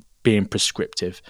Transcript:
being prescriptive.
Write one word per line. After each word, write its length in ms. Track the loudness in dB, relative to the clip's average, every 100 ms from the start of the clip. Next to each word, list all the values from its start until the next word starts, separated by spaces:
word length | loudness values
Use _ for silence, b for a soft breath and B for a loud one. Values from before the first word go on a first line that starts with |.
| -20 _
being 220 | 2 4 2
prescriptive. 760 | 0 -2 -2 -6 -4 -6 -8